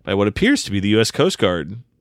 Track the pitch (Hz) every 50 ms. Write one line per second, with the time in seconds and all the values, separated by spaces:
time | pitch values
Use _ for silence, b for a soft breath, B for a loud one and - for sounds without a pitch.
0 | _ - 98 98 101 104 101 - - - 285 - - - 98 101 95 101 104 110
1 | 110 - - - 143 185 - - - 95 90 85 73 76 104 120 - _ _ _